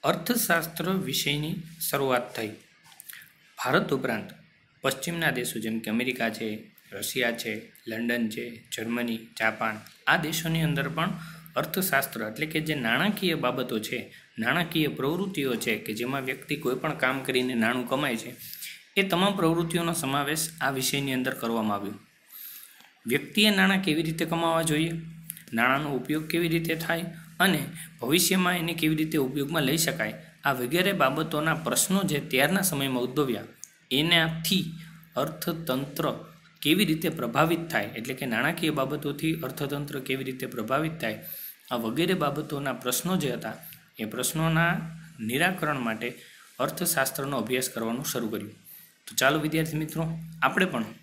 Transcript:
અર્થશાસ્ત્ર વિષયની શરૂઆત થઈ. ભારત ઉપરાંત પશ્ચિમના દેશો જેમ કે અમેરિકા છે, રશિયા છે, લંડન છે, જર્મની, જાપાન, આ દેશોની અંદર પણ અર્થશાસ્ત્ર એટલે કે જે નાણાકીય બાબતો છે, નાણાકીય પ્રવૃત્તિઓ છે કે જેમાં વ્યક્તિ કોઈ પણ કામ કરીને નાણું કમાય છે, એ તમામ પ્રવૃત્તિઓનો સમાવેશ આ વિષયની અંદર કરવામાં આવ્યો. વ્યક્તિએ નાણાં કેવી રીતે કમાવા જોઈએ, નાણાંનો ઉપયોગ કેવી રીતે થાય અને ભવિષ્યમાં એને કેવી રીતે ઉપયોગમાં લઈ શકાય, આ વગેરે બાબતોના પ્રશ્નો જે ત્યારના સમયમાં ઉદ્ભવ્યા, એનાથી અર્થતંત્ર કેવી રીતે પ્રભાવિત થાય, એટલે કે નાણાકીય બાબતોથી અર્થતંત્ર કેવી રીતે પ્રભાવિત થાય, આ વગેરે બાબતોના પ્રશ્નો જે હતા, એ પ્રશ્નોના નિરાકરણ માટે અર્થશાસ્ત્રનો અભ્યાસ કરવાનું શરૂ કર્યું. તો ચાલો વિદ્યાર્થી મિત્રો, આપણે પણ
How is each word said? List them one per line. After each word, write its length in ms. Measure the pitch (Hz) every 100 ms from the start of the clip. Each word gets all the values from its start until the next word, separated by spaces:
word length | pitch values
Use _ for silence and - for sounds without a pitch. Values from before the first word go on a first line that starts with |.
અર્થશાસ્ત્ર 840 | 143 180 - 240 - 165 160 - 175
વિષયની 640 | 190 - - 147 147 151 190 - - -
શરૂઆત 460 | 143 135 123 123 -
થઈ. 120 | 107 - - _ - - - - - _ _ -
ભારત 360 | 127 151 -
ઉપરાંત 360 | 135 127 110 95 - - _ _ _
પશ્ચિમના 500 | 135 - - 170 160
દેશો 280 | 127 120 113
જેમ 200 | 110 113
કે 100 | 113
અમેરિકા 400 | 113 123 123 113
છે, 420 | 110 110 107 - _ -
રશિયા 400 | 101 101 - 120
છે, 420 | 117 113 107 - - -
લંડન 420 | 113 120 120 113
છે, 340 | 107 120 113 - -
જર્મની, 420 | 113 120 120 110 - -
જાપાન, 400 | 110 110 113 110 - - -
આ 100 | 165
દેશોની 440 | 156 160 160 165
અંદર 280 | 160 139 135
પણ 300 | 156 175 - - - - 131
અર્થશાસ્ત્ર 680 | - 202 185 139 139 113
એટલે 220 | 110 113 156
કે 140 | 156
જે 160 | 156 147
નાણાકીય 600 | 113 120 196 208 180 160
બાબતો 440 | 123 127 123 113
છે, 340 | 107 123 - - - -
નાણાકીય 480 | 113 156 165 160 147
પ્રવૃત્તિઓ 680 | 160 135 175 196 180 135 117
છે 220 | 123 107
કે 160 | -
જેમાં 280 | 110 123 139
વ્યક્તિ 340 | 131 135 - 147
કોઈ 200 | 127 127
પણ 220 | 156 139
કામ 260 | 131 135
કરીને 300 | 131 127 127
નાણું 360 | 123 113 127 120
કમાય 280 | 135 147 113
છે, 180 | 113 - - - - - - -
એ 60 |
તમામ 320 | 190 175 202 196
પ્રવૃત્તિઓનો 580 | 165 165 165 170 165
સમાવેશ 560 | - 135 139 139 160 - -
આ 80 | 135
વિષયની 440 | 135 131 143 139
અંદર 200 | 131 127
કરવામાં 440 | 127 117 113 110 101
આવ્યો. 160 | 101 107 - _ _ - - - - - - _ -
વ્યક્તિએ 440 | 139 - - 214
નાણાં 320 | 196 190 190
કેવી 200 | 190 151
રીતે 240 | 160 160 160
કમાવા 360 | 170 165 165
જોઈએ, 300 | 160 151 165 165 - - - - -
નાણાંનો 420 | 113 123 135 151 131
ઉપયોગ 320 | 120 156 156
કેવી 200 | 170 170
રીતે 280 | 165 165 165
થાય 300 | 165 165 180 - - -
અને 260 | 185 185 - - - -
ભવિષ્યમાં 560 | 120 170 - 185 180 175
એને 160 | 165
કેવી 220 | 165 156 156
રીતે 220 | 156 156
ઉપયોગમાં 440 | 131 143 139 165
લઈ 160 | 131 160
શકાય, 360 | - - 107 - - -
આ 80 | 143
વગેરે 400 | 127 123 170 202
બાબતોના 600 | 190 135 147 160 151 160
પ્રશ્નો 500 | 160 135 - - 190
જે 160 | 175 143
ત્યારના 420 | 147 127 147 190
સમયમાં 420 | 190 143 135 127
ઉદ્ભવ્યા, 400 | 123 135 139 104 104 - - _ _
એનાથી 760 | 131 165 170 160 160 - 185 - - - - - -
અર્થતંત્ર 960 | 139 - - 165 160 131 143 - 156 113 - - - _
કેવી 240 | 143 175 190
રીતે 240 | 156 160
પ્રભાવિત 600 | - 120 135 165 165 165
થાય, 140 | 110
એટલે 300 | 101 - 113
કે 120 | 135 131
નાણાકીય 440 | 113 139 175 160
બાબતોથી 640 | 135 135 147 147 143 160
અર્થતંત્ર 640 | 160 127 - 139 143 143 139
કેવી 240 | 131 135
રીતે 220 | 120 127 120
પ્રભાવિત 540 | 120 110 135 160 160
થાય, 260 | 113 107 - - - - -
આ 40 | 123
વગેરે 380 | 113 131 175
બાબતોના 600 | 180 143 143 147 143 143
પ્રશ્નો 440 | 120 123 - 175 185
જે 160 | 143
હતા, 200 | 120 110 110 - - - -
એ 60 | 110
પ્રશ્નોના 720 | 117 123 160 160 160 170 - - - - -
નિરાકરણ 600 | 110 131 180 190 151 139
માટે 380 | 117 110 120 - - - - -
અર્થશાસ્ત્રનો 800 | 139 - 175 - 131 - 139 135
અભ્યાસ 320 | 110 127 127
કરવાનું 360 | 117 113 120 151
શરૂ 220 | 127 113
કર્યું. 240 | 104 104 - - - - _ -
તો 80 | 110
ચાલો 240 | 131 156
વિદ્યાર્થી 380 | 151 160 160 151
મિત્રો, 400 | 151 160 160 - - -
આપણે 240 | 135 - 185
પણ 200 | 127 110 -